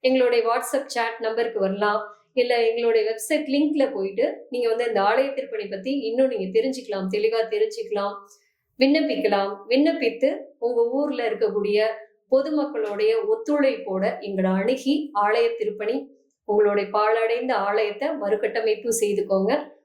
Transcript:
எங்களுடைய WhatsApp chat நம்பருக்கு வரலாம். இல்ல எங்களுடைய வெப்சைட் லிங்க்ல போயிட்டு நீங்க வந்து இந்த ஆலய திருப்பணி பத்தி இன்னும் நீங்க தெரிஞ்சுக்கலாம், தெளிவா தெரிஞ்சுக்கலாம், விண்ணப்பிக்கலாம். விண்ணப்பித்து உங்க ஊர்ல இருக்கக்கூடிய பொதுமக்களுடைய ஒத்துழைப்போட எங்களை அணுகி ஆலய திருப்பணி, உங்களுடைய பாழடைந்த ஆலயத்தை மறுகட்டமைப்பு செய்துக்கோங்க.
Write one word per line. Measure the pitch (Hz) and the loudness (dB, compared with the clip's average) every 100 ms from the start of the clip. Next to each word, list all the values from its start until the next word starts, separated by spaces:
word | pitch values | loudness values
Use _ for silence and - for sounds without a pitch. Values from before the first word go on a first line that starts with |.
எங்களுடைய | 262 262 247 233 226 | 4 4 4 4 2
WhatsApp | 247 - 277 277 | 0 0 -4 -4
chat | 247 226 233 | -4 -4 -2
நம்பருக்கு | 220 226 233 214 | -4 -2 -2 0
வரலாம். | 190 202 208 208 - - _ | -2 0 0 0 -4 -16 _
இல்ல | - 247 240 226 | -2 2 2 2
எங்களுடைய | 226 233 226 220 | 2 2 2 2
வெப்சைட் | 220 - 302 294 | -4 -2 -2 0
லிங்க்ல | 277 302 294 262 | 2 2 2 0
போயிட்டு | 202 190 190 277 - - | 0 -4 0 -2 -2 -8
நீங்க | 247 233 | -2 0
வந்து | 226 240 | 0 0
இந்த | 208 | 2
ஆலய | 196 240 277 | 2 2 0
திருப்பணி | 269 - 220 202 | -2 -6 -8 -8
பத்தி | 185 196 277 | -8 -4 -4
இன்னும் | 220 233 262 | -2 2 2
நீங்க | 226 190 | 2 0
தெரிஞ்சுக்கலாம், | 185 262 262 - 196 190 | 0 0 -4 -6 -6 -2
தெளிவா | 208 220 226 220 | 0 0 0 -2
தெரிஞ்சுக்கலாம், | 214 220 226 214 202 202 302 - _ _ _ _ _ | 0 -2 -2 -6 -4 -4 -6 -16 _ _ _ _ _
விண்ணப்பிக்கலாம். | 262 302 294 247 214 202 196 202 - | 2 4 2 0 0 2 0 -4 0
விண்ணப்பித்து | 254 311 330 240 - 269 - - _ | 2 4 2 -2 0 0 0 -10 _
உங்க | 240 233 233 | -2 0 0
ஊர்ல | 262 294 247 | 0 -2 -2
இருக்கக்கூடிய | 226 220 220 196 202 208 220 220 - _ _ | -2 0 0 0 0 2 0 -2 -14 _ _
பொதுமக்களுடைய | 262 277 302 294 233 214 202 214 226 202 | 2 2 0 -2 -2 -4 0 2 2 0
ஒத்துழைப்போட | 220 - 294 269 - - 190 202 - | -2 0 2 2 0 -4 -2 -2 -2
எங்களை | 202 190 185 | -6 -2 0
அணுகி | 190 202 262 262 302 302 202 | 0 0 0 0 -2 -2 0
ஆலய | 208 226 233 233 | 2 2 2 0
திருப்பணி, | 214 208 208 269 - _ _ _ - | -6 -4 -4 -4 -6 _ _ _ -2
உங்களுடைய | 208 208 202 190 | 2 4 2 0
பாழடைந்த | 202 214 226 226 233 254 226 | 0 2 2 0 -2 0 0
ஆலயத்தை | 196 208 214 208 294 | 0 0 0 -2 -4
மறுகட்டமைப்பு | 294 202 214 220 233 220 214 240 226 | -4 -2 0 0 -2 0 -2 -2 0
செய்துக்கோங்க. | 208 196 190 196 196 285 - - | 0 0 0 0 2 0 -2 -18